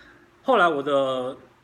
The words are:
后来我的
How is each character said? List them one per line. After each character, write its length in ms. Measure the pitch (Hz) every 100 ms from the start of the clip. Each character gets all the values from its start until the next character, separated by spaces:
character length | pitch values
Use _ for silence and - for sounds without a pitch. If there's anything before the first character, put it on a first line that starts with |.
| - - _ _
后 140 | - 240
来 100 | 175
我 160 | 147
的 540 | 139 139 135 131 127 139 - _